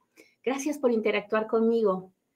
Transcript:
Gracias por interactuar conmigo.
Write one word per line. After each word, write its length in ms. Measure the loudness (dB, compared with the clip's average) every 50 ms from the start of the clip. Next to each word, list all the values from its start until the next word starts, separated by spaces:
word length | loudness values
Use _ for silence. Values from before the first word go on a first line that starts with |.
| _ _ _ _ -20 _ _ _ -4
Gracias 340 | -4 -4 -2 -4 -6 -4 0
por 140 | 0 0
interactuar 560 | 2 2 0 0 -2 -2 -4 -2 -2 -2 -2 0
conmigo. 640 | 0 2 2 2 2 2 2 2 0 0 -4 -12 _ _ _ _ _